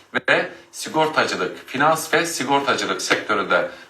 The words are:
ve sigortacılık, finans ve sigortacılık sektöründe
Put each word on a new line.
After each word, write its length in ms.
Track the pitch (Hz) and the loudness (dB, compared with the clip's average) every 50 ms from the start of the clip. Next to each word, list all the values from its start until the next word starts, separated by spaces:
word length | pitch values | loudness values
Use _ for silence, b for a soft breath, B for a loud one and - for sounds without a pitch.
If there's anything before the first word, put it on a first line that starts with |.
| B B - 127 - - | B B -8 -4 0 2
ve 200 | 147 170 - - B B B B | 2 2 2 -2 B B B B
sigortacılık, 960 | B - - - 107 156 156 156 - 131 117 - 107 95 90 90 - - - - | B -12 -8 -4 0 0 2 2 2 0 0 0 0 -2 -4 -4 -6 -8 -12 -6
finans 440 | - - 147 156 160 156 - - 151 | -2 2 2 2 2 2 0 0 0
ve 120 | 151 165 | 0 2
sigortacılık 760 | 165 - - 131 139 139 139 - - 110 - - 104 101 - | 0 -2 -4 0 2 2 2 2 2 0 0 0 -2 -2 -2
sektöründe 680 | - - - - - - 107 101 92 87 90 87 80 B B B B | 0 0 0 0 0 -2 -2 0 0 2 2 2 2 B B B B